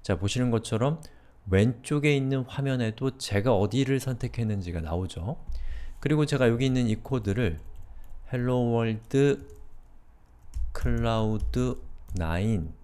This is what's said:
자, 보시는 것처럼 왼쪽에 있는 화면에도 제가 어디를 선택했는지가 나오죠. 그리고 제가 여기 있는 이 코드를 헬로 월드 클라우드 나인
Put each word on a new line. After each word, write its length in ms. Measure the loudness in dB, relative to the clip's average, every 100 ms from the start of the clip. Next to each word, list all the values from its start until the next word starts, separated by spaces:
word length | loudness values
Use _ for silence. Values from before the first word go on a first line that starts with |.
자, 160 | -2 -2
보시는 340 | 0 0 2
것처럼 520 | 0 0 0 0 -2 -8 -20 -20 -18 2
왼쪽에 640 | 4 4 2 -2 0 4 2
있는 280 | 2 0
화면에도 720 | -2 -4 -2 0 -2 0 -4 -4
제가 360 | -2 0 4
어디를 460 | 4 4 2 2 0
선택했는지가 800 | 0 -4 -4 -2 -2 -2 -4 -6
나오죠. 560 | -2 -4 -4 -6 -6 -6 -4 -4 -2 -4 -8 -6
그리고 240 | 0 2
제가 240 | 4 4 4
여기 160 | 6
있는 220 | 2 2 2
이 80 |
코드를 680 | 0 0 -2 0 2 2 -2 -8 -12 -12 -14 -12 -12 -6
헬로 380 | -2 0 2 2
월드 760 | 2 0 -2 0 4 4 4 -4 -16 -14 -16 -18 -20 -20 -20 -20 -20 -12 -4 -4
클라우드 1040 | 0 0 2 2 2 2 0 -2 0 -2 -4 -10 -14 -8
나인 580 | -4 -2 0 0 0 -2 -10